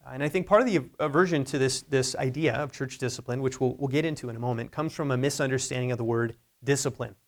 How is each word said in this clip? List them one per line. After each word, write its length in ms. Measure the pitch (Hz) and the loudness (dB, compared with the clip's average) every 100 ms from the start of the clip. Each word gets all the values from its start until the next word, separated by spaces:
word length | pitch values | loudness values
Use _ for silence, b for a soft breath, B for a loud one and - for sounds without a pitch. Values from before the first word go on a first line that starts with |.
| - | -12
And 140 | 131 | -4
I 80 | 147 | -2
think 160 | 180 180 | 0 4
part 160 | 208 | 6
of 60 | 247 | 6
the 160 | 180 127 - | 2 -2 -2
aversion 440 | 151 143 185 160 131 | 2 4 4 2 0
to 120 | 147 | 2
this, 240 | 131 131 | 2 0
this 340 | - 135 127 - | 0 0 0 0
idea 360 | 135 131 156 | -2 0 0
of 180 | 117 143 | 0 -4
church 280 | - 135 - | -6 -8 -4
discipline, 420 | 127 - 120 123 | -6 -6 -6 -2
which 180 | 131 131 | -2 0
we'll, 140 | 131 127 | -2 0
we'll 80 | 139 | -2
get 180 | 139 160 | 0 0
into 240 | 147 123 | -2 -8
in 60 | 113 | -4
a 40 | |
moment, 320 | 120 117 120 | -2 -2 -4
comes 220 | - 156 | -4 -4
from 160 | - 147 | -2 -2
a 80 | 123 | 2
misunderstanding 760 | 135 - 139 131 131 127 127 | 0 0 0 0 -2 -2 -2
of 60 | 120 | -2
the 60 | |
word 320 | 113 117 117 - _ _ | 0 0 0 -4 _ _
discipline. 520 | 123 139 139 - 117 107 | 0 2 0 -4 -10 -12